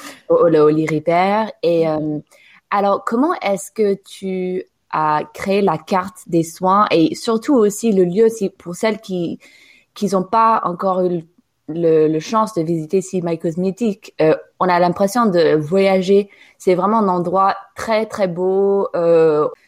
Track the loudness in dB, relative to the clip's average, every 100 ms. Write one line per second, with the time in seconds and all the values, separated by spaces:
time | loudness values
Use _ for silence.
0 | -20 -20 0 2 4 4 4 2 0 -2
1 | 0 0 2 0 -2 -4 0 0 0 -2
2 | -4 -6 -10 _ _ -20 _ -2 0 -2
3 | -2 0 0 -2 -4 -4 -6 -2 -2 -2
4 | -8 -12 -8 -6 -4 -6 -10 _ _ -2
5 | 0 -2 -4 -8 -2 0 2 -2 -2 -4
6 | -4 -12 -4 -2 -2 -4 0 2 2 2
7 | 2 0 -4 -2 2 2 2 0 0 2
8 | 2 2 0 0 -6 -8 -14 -4 -4 -4
9 | -8 -6 -6 -8 -16 _ _ _ _ -6
10 | -2 -2 0 0 2 0 -2 -4 -2 0
11 | -2 -4 -8 _ _ _ -10 -2 2 4
12 | 4 0 -2 -2 -2 -2 -2 -4 -2 -4
13 | -2 -6 -4 -4 -4 -2 -4 -2 -6 -6
14 | -12 0 0 0 -4 _ 0 2 2 0
15 | 0 0 2 2 2 2 0 0 2 2
16 | 2 2 2 _ -20 _ 0 0 2 2
17 | 0 0 0 2 0 0 -10 -12 -2 -2
18 | -2 -4 -4 -2 0 2 2 0 -2 -2
19 | 2 4 4 2 0 -4